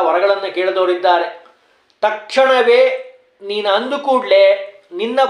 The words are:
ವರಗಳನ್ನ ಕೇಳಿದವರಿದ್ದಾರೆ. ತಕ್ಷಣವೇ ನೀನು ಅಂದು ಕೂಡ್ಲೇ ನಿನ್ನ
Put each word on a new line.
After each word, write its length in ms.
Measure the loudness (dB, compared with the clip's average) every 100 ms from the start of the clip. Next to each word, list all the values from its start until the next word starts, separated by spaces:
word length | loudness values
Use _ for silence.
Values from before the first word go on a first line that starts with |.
ವರಗಳನ್ನ 400 | 0 0 0 -2
ಕೇಳಿದವರಿದ್ದಾರೆ. 1040 | -4 -4 -2 -2 -2 0 0 0 -2 -10 -20 _ _ _ _ _
ತಕ್ಷಣವೇ 1120 | -4 -4 -6 0 2 2 4 4 2 0 -10 -20 _ _
ನೀನು 280 | -10 -6 -2
ಅಂದು 280 | -2 -2 -6
ಕೂಡ್ಲೇ 760 | -2 -2 2 4 4 2 -4 -18 _
ನಿನ್ನ 280 | -8 -4 0 2